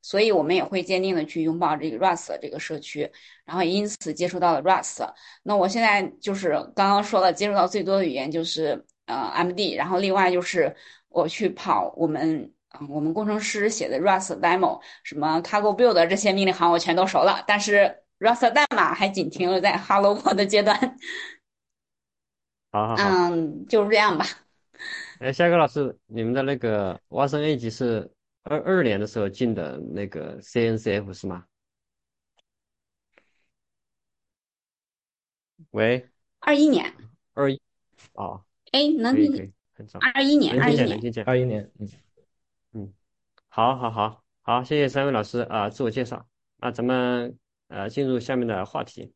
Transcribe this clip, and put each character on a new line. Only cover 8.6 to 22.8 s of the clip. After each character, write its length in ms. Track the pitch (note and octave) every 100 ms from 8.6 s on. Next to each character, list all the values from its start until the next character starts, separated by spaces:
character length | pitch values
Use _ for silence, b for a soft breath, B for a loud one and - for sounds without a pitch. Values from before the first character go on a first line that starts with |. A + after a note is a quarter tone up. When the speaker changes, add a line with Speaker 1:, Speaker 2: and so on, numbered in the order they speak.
| D#3 B2 _ _ -
Speaker 1:
呃 100 | A#2+ A2+ -
，M 160 | F3+
D， 240 | F3+ F#3+ A2+
然 120 | D#3
后 120 | F#3
另 120 | G3
外 200 | F#3+ F#3
就 100 | F3+
是 340 | F3 F3+ D3 B B B _
我 180 | - E3
去 220 | - G3
跑 440 | - F#3+ G#2+ F2+ -
我 100 | E3
们， 460 | D3+ D#3+ D#3 G#2 _ _
呃， 100 | - C#3+
我 100 | D3
们 160 | D3+
工 120 | F3 G#3
程 120 | G#3+
师 320 | G#3 G#3+ G#3
写 200 | A3 -
的 100 | -
Rust 400 | F#3+ F#3+ G3 D#3+
demo， 400 | E3+ F3+ F3 - B B
什 100 | -
么 280 | D3 D3+ D#3+
Cargo 340 | E3+ G#3 G#3 G3
Build 320 | B3 F3 E3+
这 80 | G3
些 160 | G#3
命 160 | F#3+ F#3+
令 60 |
行 180 | F3+ E3+
我 80 | E3+
全 160 | F3 E3+
都 100 | F#3+
熟 180 | F3
了， 200 | F3 F#3+ -
但 140 | G#3
是 340 | G#3 G3+ G3 - _ _
Rust 320 | G#3+ A#3+ A#3+
代 120 | B3+ D4
码 200 | A3+ F3+
还 160 | E3+ G3+
仅 200 | G3 E3
停 200 | - F3+
留 100 | F#3
在 160 | G3 F#3
Hello 380 | - G3 G3+
World 240 | G#3 - G3+
的 80 | G3
阶 180 | G#3
段。 160 | G#3 G3+ B3 - B B B B _ _ _ _ _ _ _ _ _ _ _ _ _
Speaker 2:
好， 160 | G#2